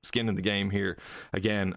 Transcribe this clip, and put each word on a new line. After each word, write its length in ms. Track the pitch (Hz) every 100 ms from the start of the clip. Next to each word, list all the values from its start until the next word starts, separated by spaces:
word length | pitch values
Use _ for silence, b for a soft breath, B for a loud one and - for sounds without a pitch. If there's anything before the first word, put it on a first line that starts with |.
skin 260 | - 120 113
in 60 | 95
the 60 |
game 280 | 101 101 98
here 280 | 101 95 - B B B
again, 420 | 98 107 104 95